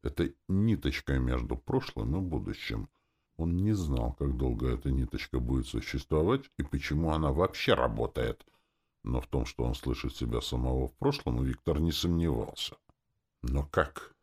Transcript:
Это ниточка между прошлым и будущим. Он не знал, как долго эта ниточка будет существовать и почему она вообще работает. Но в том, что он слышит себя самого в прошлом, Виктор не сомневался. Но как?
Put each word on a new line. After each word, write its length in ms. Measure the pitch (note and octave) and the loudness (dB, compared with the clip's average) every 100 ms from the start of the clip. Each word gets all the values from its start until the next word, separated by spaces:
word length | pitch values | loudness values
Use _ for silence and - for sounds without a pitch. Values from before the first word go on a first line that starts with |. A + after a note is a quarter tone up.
Это 280 | C#2+ - E2+ - - | -4 0 -2 -2 -2
ниточка 680 | F#2+ A2+ G#2 C2 - - C2+ | 2 4 2 0 -2 0 2
между 360 | B1 B1+ A#1 | 2 0 -2
прошлым 640 | A#1 - C3 - - A2+ D#3 | -4 0 -2 -2 -4 -2 0
и 40 | |
будущим. 680 | F2+ - F#2+ G#2 - G#2+ G#2 _ _ _ _ - | -2 -4 -4 -8 -6 -6 -6 _ _ _ _ -4
Он 220 | E2 F2+ | 0 2
не 160 | G#2 | 2
знал, 400 | G#2 D#2+ B1+ A#1 - | 2 2 0 0 -2
как 200 | C#2+ B1 | -2 2
долго 300 | B1+ A1+ C2 | 0 0 0
эта 220 | A#1+ C#2 | 0 0
ниточка 480 | C2 B1 A#1 - B1+ | 0 0 -4 -4 -2
будет 280 | A#1+ C2 B1 | 0 0 0
существовать 840 | A1+ - C#2 - D#2 E2+ C3+ - - | -4 -4 -6 0 2 4 2 -2 -8
и 60 | |
почему 500 | C#2+ C#2 - D2 E2 | -4 -4 0 0 2
она 180 | D#2 D2+ | 2 2
вообще 440 | C#2 F#2 - - | 2 2 2 2
работает. 720 | - B1+ G#1+ A#1 - A#1 - - _ _ _ _ _ | 4 2 0 -2 0 -2 -4 -14 _ _ _ _ _
Но 160 | G#1 A#1+ | -4 -4
в 60 | - | 0
том, 180 | C#2 | -2
что 200 | A#1 - | -2 -2
он 100 | A#1+ | -2
слышит 420 | A#1 C2 A#1+ A#1+ - | 0 -2 -2 -4 -4
себя 240 | A#1+ A#1 | -2 -2
самого 480 | - B1 B1 B2+ C2 | -2 -2 0 0 -2
в 60 | |
прошлом, 500 | _ C#3 D3 - A#1+ | _ -2 0 -2 0
Виктор 340 | C2 B1 - D2 | 0 -2 0 2
не 140 | E2 | 2
сомневался. 840 | D#2 F2 E2+ E2 A#1+ G#1 - - - _ _ _ _ _ _ | 2 2 2 2 0 -4 -8 -10 -10 _ _ _ _ _ _
Но 220 | B1 C2+ | -2 0
как? 520 | C#2+ - D2+ - - _ | 0 0 0 -4 -18 _